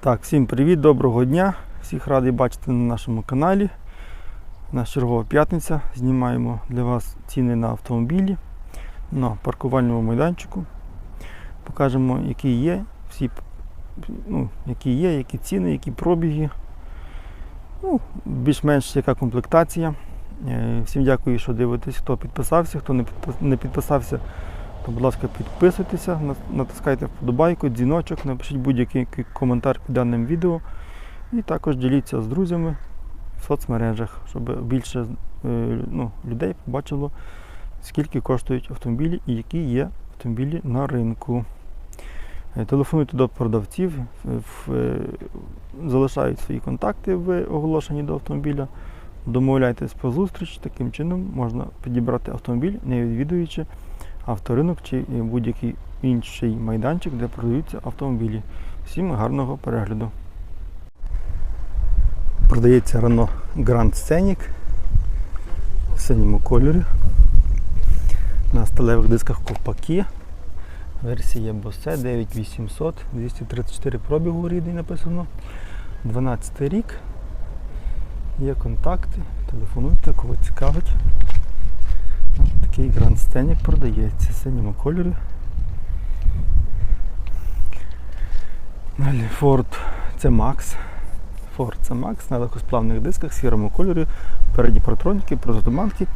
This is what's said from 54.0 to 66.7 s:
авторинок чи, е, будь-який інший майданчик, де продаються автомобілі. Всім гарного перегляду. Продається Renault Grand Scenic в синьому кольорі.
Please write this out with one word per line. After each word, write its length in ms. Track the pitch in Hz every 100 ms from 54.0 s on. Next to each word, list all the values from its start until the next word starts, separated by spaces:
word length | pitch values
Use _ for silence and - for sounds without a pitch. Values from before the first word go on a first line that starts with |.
| - - -
авторинок 520 | 110 - 120 165 170
чи, 140 | - 127
е, 40 | 139
будь-який 640 | 123 113 120 113 117 117 - - -
інший 540 | 131 120 110 - 120 110
майданчик, 580 | 110 110 110 170 175
де 140 | 131 117
продаються 500 | - 117 127 147 107
автомобілі. 580 | - - 139 120 113 110 107 - - - -
Всім 260 | - 185
гарного 440 | 127 110 139 131 143
перегляду. 540 | - 117 104 110 113 - - - - - - - - - - - - - - - - - - - - - - - -
Продається 520 | 117 120 127 - 120
Renault 280 | 117 117 113 - - 165
Grand 360 | 117 120 110
Scenic 460 | - - 160 196 185 - - - - - - - - - - - - - - -
в 60 | -
синьому 380 | - 113 104 104
кольорі. 440 | - 123 135